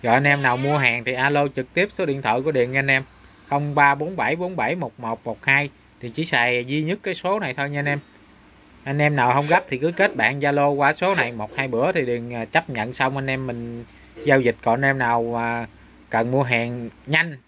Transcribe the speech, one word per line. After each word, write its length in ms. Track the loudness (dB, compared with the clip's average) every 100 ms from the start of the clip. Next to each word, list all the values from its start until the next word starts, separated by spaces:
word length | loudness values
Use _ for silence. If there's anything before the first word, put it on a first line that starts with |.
Rồi 120 | 4
anh 100 | 4
em 180 | 4 4
nào 140 | 2 2
mua 220 | 2 2
hàng 260 | 2 0
thì 80 | -4
alo 360 | 0 2 2 0 -2
trực 180 | -4
tiếp 140 | -2 -2
số 140 | -2 -4
điện 160 | -2
thoại 180 | 0 0
của 120 | 0
Điền 200 | 0 2
nha 60 | 0
anh 120 | 2
em, 120 | 0 -2 -18 -20 -20 -4
không 260 | -2 0
ba 200 | 4 4
bốn 220 | 4 -2 -4
bảy 200 | -2 -2
bốn 200 | -4 -4
bảy 200 | -4 -4
một 240 | -8 -8
một 240 | -8 -6
một 200 | -8 -6
hai, 260 | 0 0 0 _ _ _
thì 100 | -10
chỉ 100 | -6
xài 400 | -2 0 2 0
duy 180 | -2 -2
nhất 160 | -2 -4
cái 120 | -6
số 260 | -6 -2 -2
này 140 | -4
thôi 160 | -6 -4
nha 80 | -4
anh 100 | -4
em. 100 | -4 -8 -20 -20 -20 -20 -20 _ -14
Anh 140 | -4 0
em 180 | 2 4
nào 160 | 4
không 140 | 4 4
gấp 140 | 2 2
thì 100 | -4
cứ 140 | -2
kết 240 | 2 0 2
bạn 240 | 0 2
Zalo 300 | 0 2 2
qua 220 | 4 2
số 200 | 2 0
này, 180 | 0 -2
một 240 | -4 -8 -6
hai 120 | -4
bữa 240 | 0 0
thì 140 | 0 -2
Điền, 260 | -4 -6
à, 120 | -8
chấp 260 | 0 -2 -2
nhận 220 | -6 -6
xong 240 | -2 -2 -2
anh 100 | -4
em 200 | -4 -6
mình 380 | -8 -10 -12 -16 -20 -20 -6
giao 160 | 2 4
dịch. 160 | 4 0
Còn 120 | 0
anh 160 | 2 2
em 80 | 2
nào 240 | 2 0 0
mà 320 | -4 -4 -4 -8 -14 -20 -20 -4
cần 200 | -2 2
mua 120 | 0
hàng 460 | 2 0 -2 -6 -12 -14 -2
nhanh 300 | 0 0 -8